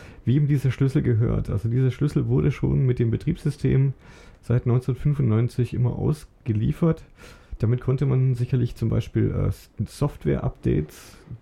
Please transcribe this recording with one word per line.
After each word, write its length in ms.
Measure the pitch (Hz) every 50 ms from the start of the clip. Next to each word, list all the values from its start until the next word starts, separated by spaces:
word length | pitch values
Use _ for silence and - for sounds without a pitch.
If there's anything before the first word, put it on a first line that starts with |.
| - - - - -
wem 240 | 117 127 156 147 135
dieser 240 | 147 131 - 135
Schlüssel 300 | - - 135 135 - 151
gehört. 480 | 139 127 120 107 120 113 110 104 101 -
Also 180 | - - - 113
dieser 220 | 117 127 131 127
Schlüssel 360 | 123 - 139 147 - 147 120 117
wurde 240 | 120 147 151 147
schon 340 | 127 - - 127 135 143 139
mit 120 | 127 120 -
dem 120 | 123 113
Betriebssystem 840 | 113 - - - 170 - - 151 139 - - 131 127 131 135 139 127 - - - - - - - - -
seit 240 | - - 117 123 -
neunzehnhundertfünfundneunzig 1080 | 123 117 127 - - 127 - - 147 147 135 135 117 107 110 120 120 - - 120 - -
immer 240 | - 123 113 - -
ausgeliefert. 1040 | 95 - 151 - - - _ _ - - 110 104 117 135 147 - 170 165 160 - - - - - - - - - - - - -
Damit 220 | - 107 123 127
konnte 240 | - - 127 131 147
man 300 | 135 131 131 131 131 127
sicherlich 400 | 120 123 - - 127 120 120 -
zum 120 | - 117 110
Beispiel, 460 | 113 110 - - - 113 107 104 95 92
äh, 100 | 98 98
S-, 220 | 98 - - - _ - 107
Software-Updates 1300 | - - - - 151 - - - 147 139 - - - - - - - - - 78 - - - - - - - - - - -